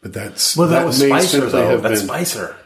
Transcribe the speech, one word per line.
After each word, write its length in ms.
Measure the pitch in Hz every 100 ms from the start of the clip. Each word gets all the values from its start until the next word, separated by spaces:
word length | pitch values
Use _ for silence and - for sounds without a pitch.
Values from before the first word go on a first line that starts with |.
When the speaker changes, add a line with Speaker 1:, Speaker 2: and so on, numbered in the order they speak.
Speaker 1:
But 120 | -
that's, 420 | - - - - 151
Speaker 2:
Well, 120 | 170
that 100 | 165
Speaker 1:
that 80 | 170
Speaker 2:
was 140 | 135
Speaker 1:
may 80 | 139
Speaker 2:
Spicer, 180 | 139 180 143
Speaker 1:
simply 100 | 127
Speaker 2:
though. 180 | - 113
Speaker 1:
have 120 | 120
Speaker 2:
That's 180 | 110 107
Speaker 1:
been 60 | 98
Speaker 2:
Spicer. 480 | 156 175 117 90 -